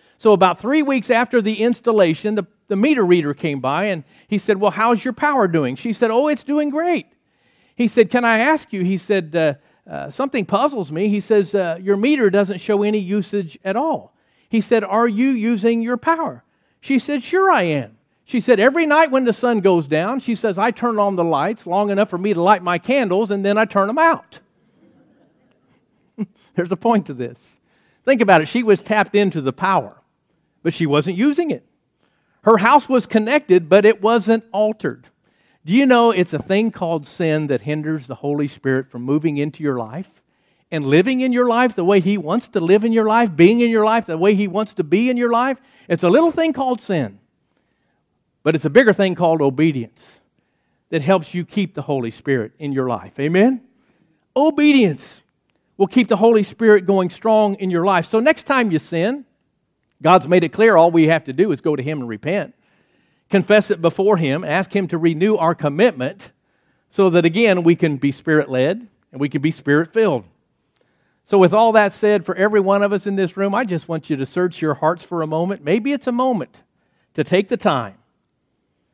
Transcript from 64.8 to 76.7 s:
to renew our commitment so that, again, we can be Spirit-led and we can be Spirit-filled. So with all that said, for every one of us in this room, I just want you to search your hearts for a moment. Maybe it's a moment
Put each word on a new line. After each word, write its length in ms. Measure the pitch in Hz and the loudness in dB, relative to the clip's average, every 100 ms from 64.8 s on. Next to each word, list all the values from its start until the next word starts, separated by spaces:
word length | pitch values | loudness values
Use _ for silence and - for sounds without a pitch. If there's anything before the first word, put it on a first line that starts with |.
| 185 | -4
to 100 | 170 | -2
renew 380 | 170 156 196 214 | -2 0 0 0
our 180 | 165 | 0
commitment 800 | 170 151 143 233 139 127 196 - _ _ _ _ _ _ | 0 -4 0 0 0 -8 -10 -20 _ _ _ _ _ _
so 180 | - 190 | 0 2
that, 140 | 175 | 4
again, 380 | 170 165 226 180 | 2 2 2 2
we 140 | 165 170 | 2 2
can 200 | 165 139 | 0 -2
be 140 | 143 | -4
Spirit-led 800 | 139 - 151 139 127 135 208 240 _ _ | -4 0 0 0 -2 -2 -2 -10 _ _
and 80 | 131 | -8
we 80 | 143 | -6
can 120 | 147 | -4
be 120 | 147 | -4
Spirit-filled. 720 | 160 - 147 165 220 220 135 98 _ _ _ _ _ _ _ _ _ | -4 -2 0 0 0 0 -2 -8 _ _ _ _ _ _ _ _ _
So 140 | _ 202 | _ 4
with 160 | 180 | 4
all 160 | 208 226 | 4 4
that 200 | 220 208 | 4 2
said, 340 | - 208 208 165 | 0 0 0 -2
for 80 | |
every 260 | 180 202 208 | -2 0 2
one 220 | 190 202 | 2 0
of 100 | 202 | 0
us 140 | 202 202 | -2 -4
in 80 | 196 | -4
this 200 | 185 - | -4 -2
room, 180 | 196 | -4
I 100 | 196 | -2
just 240 | 247 170 - | -4 -6 -6
want 220 | 160 - | -10 -6
you 60 | 143 | -6
to 100 | 135 | -4
search 340 | - 180 - | -4 -4 -4
your 140 | 156 | -4
hearts 300 | 143 156 175 | 0 -2 -2
for 180 | - 175 | -8 -8
a 40 | 156 | -4
moment. 380 | 156 175 196 | -4 -4 -6
Maybe 280 | 143 214 240 | -2 -2 -2
it's 160 | 285 - | -4 -4
a 40 | |
moment 520 | 240 262 226 131 _ _ | -2 -2 -2 -6 _ _